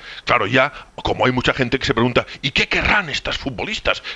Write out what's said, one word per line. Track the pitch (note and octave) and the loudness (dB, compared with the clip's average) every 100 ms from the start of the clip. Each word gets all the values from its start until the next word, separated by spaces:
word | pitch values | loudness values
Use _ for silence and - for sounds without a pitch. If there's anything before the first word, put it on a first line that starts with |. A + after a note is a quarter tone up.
| - - - | -14 -8 0
Claro, | A#2+ G#2 | 2 4
ya, | B2+ C#3 - - | 4 2 -2 -18
como | - - F2 A#2+ | -6 -4 2 2
hay | |
mucha | B2+ - | 2 2
gente | - B2 C3+ | 2 0 0
que | - | 0
se | |
pregunta, | - B2 A#2+ - - | 2 4 2 -2 -4
"¿y | C3+ | -2
qué | - G#3+ | 0 0
querrán | F3 - G#3 D#3+ | 0 2 0 0
estas | B2 C3+ - | -6 -6 -6
futbolistas? | - G#2+ F#3 G#3+ - - - | -6 -6 -6 -4 -2 -2 -4